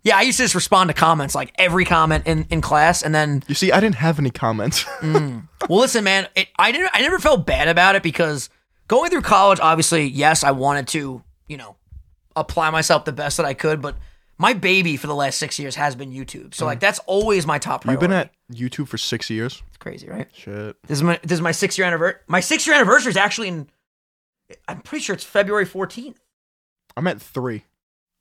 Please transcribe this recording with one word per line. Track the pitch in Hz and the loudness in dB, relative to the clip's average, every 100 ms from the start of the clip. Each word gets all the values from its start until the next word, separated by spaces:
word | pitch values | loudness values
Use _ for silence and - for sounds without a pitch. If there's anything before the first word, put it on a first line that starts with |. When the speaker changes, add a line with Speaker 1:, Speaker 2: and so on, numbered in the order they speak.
Speaker 1:
Yeah, | 214 196 | 2 4
I | |
used | 247 - | 4 2
to | |
just | 240 | 0
respond | 180 - 190 175 | 0 2 4 4
to | |
comments, | 147 160 156 139 | 4 2 2 0
like, | 143 131 - | -4 -4 0
every | 185 180 | 2 2
comment | 180 170 160 156 160 | 2 4 4 2 0
in, | 156 156 | -2 0
in | 165 | -2
class, | - 151 160 175 | 0 2 4 2
and | 156 156 | 0 0
then | 151 139 - | 0 -2 -2
Speaker 2:
You | 147 | -2
see, | 180 | 2
I | 165 | 4
didn't | 214 120 | 2 2
have | 160 151 | 0 0
any | 135 | -2
comments. | - 113 110 113 - | -2 -2 -2 -2 -4
<laughs> | - - | -6 -6
Speaker 1:
Mm. | 156 156 143 117 - - - | 0 0 0 -6 -14 -10 0
Well, | 196 | 2
listen, | 254 233 | 4 2
man, | 202 196 185 190 | 2 0 0 -4
it, | - - | -2 2
I | 208 | 2
didn't, | 285 370 | 2 0
I | - | 2
never | 277 370 | 2 2
felt | 302 254 - | 4 2 2
bad | - 151 | 0 2
about | 170 190 196 | 4 6 4
it | |
because | 170 - 160 143 - _ _ _ - | 0 0 -2 -2 -8 _ _ _ 0
going | 247 339 | 0 2
through | 339 | 0
college, | - 196 196 190 | 4 6 6 6
obviously, | 160 160 151 165 143 | 4 2 2 0 0
yes, | 139 151 156 | 2 2 4
I | 143 | 2
wanted | 135 139 143 127 | 2 0 0 -2
to, | 160 139 127 - _ - | -6 -6 -12 -18 _ -16
you | 143 | -16
know, | 107 - _ - - _ _ 160 | -16 -20 _ -20 -20 _ _ -6
apply | 151 170 156 | -4 -2 0
myself | 160 156 151 156 | 0 2 2 0
the | |
best | 131 147 160 | -6 -4 -4
that | 147 | -4
I | |
could, | 135 156 156 | -2 -2 -2
but | 143 - - _ _ - | -6 -10 -14 _ _ -2
my | 202 | 0
baby | 214 185 190 170 139 | 2 2 2 0 -2
for | 147 | -4
the | 147 | -4
last | 139 - | -2 -4
six | 147 - | -6 -8
years | 139 139 | -10 -4
has | 147 127 | -4 -4
been | 135 | -12
YouTube. | 131 131 - - - | -14 -14 -16 -16 -8
So, | 156 | -6
Speaker 2:
Mm. | |
Speaker 1:
like, | 123 | -2
that's | 196 - - | -2 -2 -2
always | 196 220 196 151 | 0 2 0 0
my | 147 | -4
top | - 131 - | -4 -4 -2
Speaker 2:
You've | 135 | 0
been | 175 | 2
Speaker 1:
priority. | 185 - _ - | 0 -2 _ -18
Speaker 2:
at | 117 | -8
YouTube | 123 - 143 | -6 -6 -8
for | 110 | -8
six | - 113 - | -6 -6 -6
years? | 110 123 - - | -6 -6 -10 -18
Speaker 1:
It's | - | -18
crazy, | - 90 - | -16 -16 -14
right? | 214 - | -12 -12
Speaker 2:
Shit. | - - 104 107 - - | -16 -14 -12 -12 -14 -8
Speaker 1:
This | 143 | -2
is | |
my, | 175 170 | 0 -2
this | 156 | -2
is | 170 | -2
my | 170 | -2
six-year | 160 196 - 180 | -2 -2 -2 -2
anniver-, | 165 180 - - | 0 -2 -4 -4
my | 180 | -2
six-year | - 311 320 294 | 0 -2 2 2
anniversary | 202 277 240 | 4 4 2
is | 190 | 0
actually | 202 226 202 | 0 -2 -6
in, | 165 135 _ _ _ _ _ _ _ _ - - | -8 -12 _ _ _ _ _ _ _ _ -20 -16
I'm | - | -16
pretty | - 302 | -12 -8
sure | - 190 | -6 -6
it's | |
February | - 202 202 208 180 | -2 -2 0 0 -2
fourteenth. | 190 185 - 269 - _ _ _ _ _ _ _ - | -6 -8 -10 -18 -20 _ _ _ _ _ _ _ -6
Speaker 2:
I'm | 175 | -4
at | 104 | -4
three. | - 135 123 107 - _ _ _ _ _ | -8 -8 -6 -8 -12 _ _ _ _ _